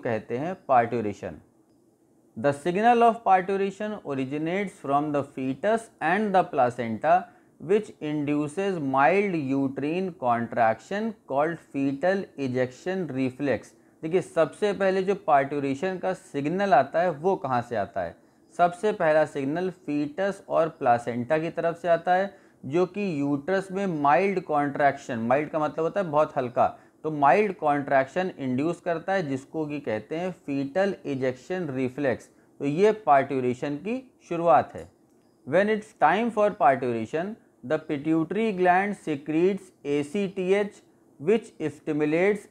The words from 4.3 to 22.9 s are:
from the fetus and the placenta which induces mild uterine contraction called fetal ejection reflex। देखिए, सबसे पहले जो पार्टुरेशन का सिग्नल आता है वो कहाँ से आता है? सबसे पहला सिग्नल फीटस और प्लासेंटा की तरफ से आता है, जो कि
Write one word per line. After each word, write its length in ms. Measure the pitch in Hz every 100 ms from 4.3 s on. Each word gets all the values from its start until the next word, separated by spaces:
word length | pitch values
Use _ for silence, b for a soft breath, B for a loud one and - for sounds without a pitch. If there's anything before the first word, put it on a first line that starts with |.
| 147 160 190 196 - 139
from 260 | 143 151
the 120 | 147 139 -
fetus 540 | 131 135 208 220 - -
and 320 | 156 190 214 190
the 80 | 175
placenta 680 | 147 123 120 113 110 151 180 202 b b b
which 320 | 151 208 214 -
induces 800 | 151 151 143 147 147 147 196 180 139 135
mild 420 | 151 190 208 170 131
uterine 600 | 135 139 135 143 175 190 175 123
contraction 880 | 117 117 120 113 110 - 202 226 208 -
called 320 | 135 156 165 -
fetal 540 | 139 139 139 180 196 - -
ejection 680 | 135 123 123 - 180 190 160
reflex। 640 | 131 131 127 143 107 - - b b
देखिए, 180 | 160 180
सबसे 500 | 180 170 151 - 208
पहले 280 | 190 190 190
जो 120 | 185 196 -
पार्टुरेशन 680 | 139 139 147 139 135 190 185
का 160 | 185
सिग्नल 600 | 185 - 143 143 180 202
आता 280 | 165 131 160
है 80 | 180
वो 240 | 147 175 190
कहाँ 260 | 135 123
से 140 | 117 113
आता 260 | 95 98
है? 140 | 85 - b b b -
सबसे 360 | 175 175 214
पहला 320 | 208 160 156 151
सिग्नल 440 | 147 135 165 185 170 -
फीटस 580 | 147 147 147 196 190 -
और 200 | 147 160 -
प्लासेंटा 580 | 131 123 127 120 120 156
की 120 | 165
तरफ 280 | 165 165 165
से 60 | 175
आता 280 | 165 175 185
है, 180 | 196 B B B
जो 220 | 127 160
कि 340 | 180